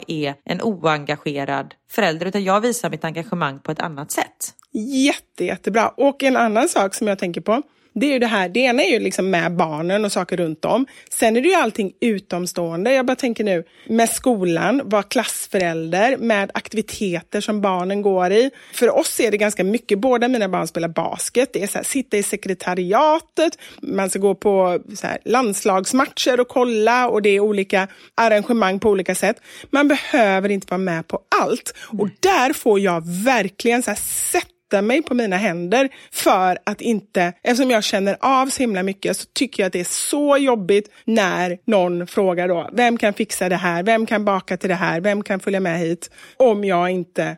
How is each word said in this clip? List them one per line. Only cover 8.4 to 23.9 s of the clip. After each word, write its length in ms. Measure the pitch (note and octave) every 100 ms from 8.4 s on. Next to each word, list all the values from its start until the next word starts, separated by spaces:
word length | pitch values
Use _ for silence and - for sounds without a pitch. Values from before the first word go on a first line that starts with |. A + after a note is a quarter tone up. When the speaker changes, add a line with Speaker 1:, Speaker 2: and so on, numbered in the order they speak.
| F3+
Speaker 2:
det 100 | A3+
ena 240 | C4 A#3+
är 80 | F4+
ju 80 | A3
liksom 300 | G3 G3 F#3+
med 260 | F3 E3 F3
barnen 500 | D#3+ D3+ F3 G3+ G#3
och 60 |
saker 260 | F#3+ F3+ F3
runt 280 | E3 D#3 -
om. 200 | G#3+ C4+ - -
Sen 260 | - A3+ A#3
är 40 |
det 60 | D#4
ju 60 | F4+
allting 360 | A#3 - F#3+ -
utomstående. 920 | A#3+ G3 - F3 F3+ - E3+ E3 A3+
Jag 120 | C4+ B3+
bara 100 | B3+
tänker 280 | B3+ A3+
nu 200 | G#3 F3 - _ -
med 220 | A3+ A3+
skolan, 720 | - C4 G#3+ F3+ E3 F3 C4+ G3
vara 180 | G#3
klassförälder, 1120 | G3 B3 G#3+ - - G3+ E3+ E3 E3 F3+ A#3+ C4
med 340 | A3+ G3+ G3
aktiviteter 880 | - - A3 G#3 - G3 E3+ - G#3
som 200 | G#3 G#3
barnen 400 | G3 F#3 F#3 G3+
går 300 | G3+ F#3 F3+
i. 200 | G#3 C4+ - -
För 160 | - A#3+ -
oss 220 | - -
är 120 | A#3
det 60 | G#3
ganska 260 | G#3 G3+
mycket, 360 | F#3 A#3 - G3
båda 280 | C4 A#3+ A#3+
mina 220 | B3 F#3+
barn 180 | F3 E3+
spelar 200 | E3+ E3
basket. 640 | D#3+ E3+ - - A#3 C4+
Det 100 | -
är 40 | G3+
så 100 | -
här, 80 | -
sitta 320 | C#4 - G#3
i 60 |
sekretariatet, 1300 | G3 G3+ F#3+ F3+ - F3+ F3+ A3 D4+ D#4+ - - E4 - - -
man 280 | -